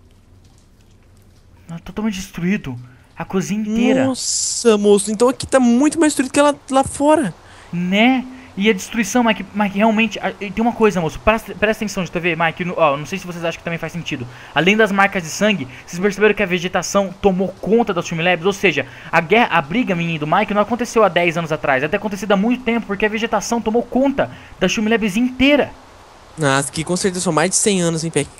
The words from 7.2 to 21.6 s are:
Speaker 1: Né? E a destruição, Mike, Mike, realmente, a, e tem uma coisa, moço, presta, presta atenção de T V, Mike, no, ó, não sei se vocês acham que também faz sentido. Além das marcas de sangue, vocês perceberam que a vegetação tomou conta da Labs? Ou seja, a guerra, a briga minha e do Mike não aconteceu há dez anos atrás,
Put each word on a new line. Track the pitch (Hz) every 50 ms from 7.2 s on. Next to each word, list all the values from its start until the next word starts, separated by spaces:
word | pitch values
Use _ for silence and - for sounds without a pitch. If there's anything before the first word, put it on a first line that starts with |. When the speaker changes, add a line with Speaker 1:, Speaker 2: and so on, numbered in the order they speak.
| 294 175 156 - - - - - - - -
Speaker 1:
Né? | 175 180 180 190 202 220 247 262 262 247 - - - - - -
E | - 196 220
a | 226
destruição, | 190 - - - 226 226 - - 247 -
Mike, | 226 214 - 196 - -
Mike, | 202 208 202 196 196
realmente, | 214 226 220 214 226 220 - -
a, | - 190 - -
e | 196 208
tem | 185 220 226
uma | 240
coisa, | 233 240 220 214 165 185
moço, | 165 156 - -
presta, | - 214 220 226 - - 196
presta | 180 - 214 220 - 220
atenção | 202 - 190 180
de | 151
T | - 175
V, | 160 175 165
Mike, | 156 170 165 160 - 180
no, | 175 175
ó, | - 165 151 139 147
não | 151
sei | - 190 185
se | 190 180
vocês | 170 175 165
acham | 170 165 -
que | -
também | 170 170 160
faz | - 160 -
sentido. | 170 156 - 156 131 120 120 - - - - -
Além | 143 160 180 208
das | 214 220 202
marcas | 196 196 196 196 196 196
de | 160 156
sangue, | - - 196 214 214 170 131 - - - -
vocês | - - 170
perceberam | 180 208 190 190 208 214 208
que | 208
a | 208
vegetação | 180 180 180 170 185 - 190 160 - - 202 196 190 190 -
tomou | - 202 190 180 196 175 180 -
conta | - 185 214 233 240 220 196
da | 175
Labs? | - - 175 160 165 180 180 165 160 196
Ou | 196
seja, | 196 - 190 151 139 123 - - - - -
a | - 165
guerra, | 170 151 190 226 240 - - 170
a |
briga | 160 135 170 240 254 190 190
minha | 170 170 170 165
e | 156
do | 151
Mike | 151 165 190 214 - 202
não | 208
aconteceu | 208 202 240 226 240 - - 226 214
há | 190
dez | 165 175 175 175 151 175
anos | 165 151
atrás, | 160 151